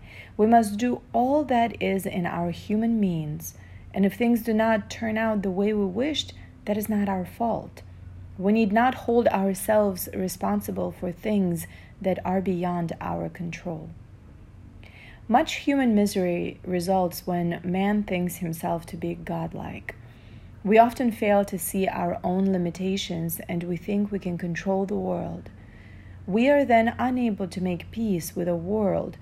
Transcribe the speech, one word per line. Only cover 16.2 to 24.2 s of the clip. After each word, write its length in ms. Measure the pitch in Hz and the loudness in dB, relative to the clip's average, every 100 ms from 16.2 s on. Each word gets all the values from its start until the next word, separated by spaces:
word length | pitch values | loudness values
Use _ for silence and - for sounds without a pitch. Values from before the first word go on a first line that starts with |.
| 180 175 175 - | 0 0 -4 -8
results 640 | 185 180 175 190 180 180 - | -4 -2 2 2 2 -2 -4
when 340 | 175 170 170 | -2 0 -2
man 400 | 180 185 202 208 | -2 0 2 2
thinks 340 | 202 180 180 - | 0 -2 -2 -4
himself 480 | 170 160 175 170 - | -6 -4 -4 -4 -6
to 100 | 165 | -8
be 180 | 170 | -6
godlike. 800 | 170 165 165 165 - - 190 - - - - - - - - | -6 -6 -6 -6 -8 -10 -10 -12 -14 -18 -20 -20 -20 -20 -4
We 140 | 196 220 | 6 8
often 340 | 240 240 240 | 8 4 -2
fail 320 | 214 208 202 | 0 2 4
to 140 | 202 185 | 2 -4
see 280 | - 196 190 | -4 -2 -2
our 320 | - 175 - | -2 -2 -2
own 260 | 185 185 196 | -2 0 2
limitations, 880 | 185 175 170 190 196 - 170 165 - - | 0 -2 -2 -4 -2 -4 -4 -4 -6 -6
and 140 | 170 | -6
we 140 | 175 170 | -4 -6
think 340 | - 202 202 | -2 -2 0
we 80 | |
can 180 | 196 | -2